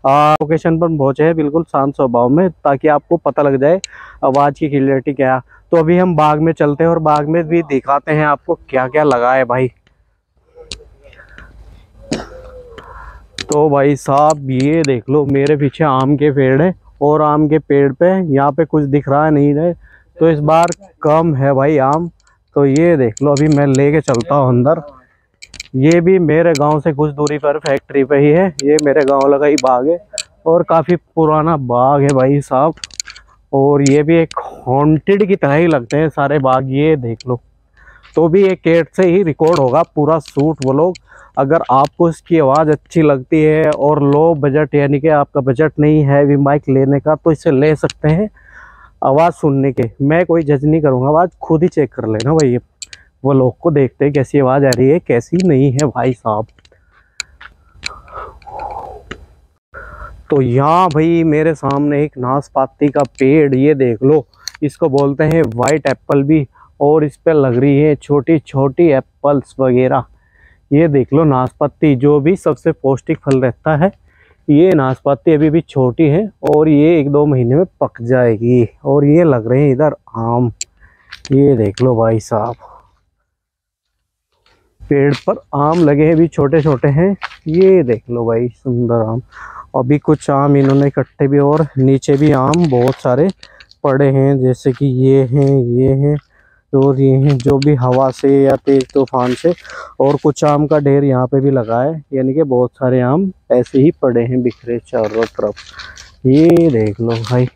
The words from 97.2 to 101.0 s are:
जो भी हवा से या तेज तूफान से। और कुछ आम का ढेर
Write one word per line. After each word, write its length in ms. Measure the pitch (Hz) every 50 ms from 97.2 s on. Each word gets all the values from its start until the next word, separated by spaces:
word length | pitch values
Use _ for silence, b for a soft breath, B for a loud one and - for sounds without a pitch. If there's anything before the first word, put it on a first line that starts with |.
| 135 147 143
जो 200 | 127 120 139 143
भी 160 | 135 139 151 151
हवा 340 | 123 127 127 123 131 135 131
से 180 | 127 - - 139 139 139 139
या 120 | 135 135
तेज 300 | 139 _ - 139 135 127 - -
तूफान 400 | 143 135 - - 127 123 127 123
से। 200 | - - 170 175 B B B B B B B B -
और 160 | 135 139 143 143 -
कुछ 200 | 156 143 - 165
आम 220 | 147 147 147 151
का 100 | 139 160 151
ढेर 240 | 143 139 139 143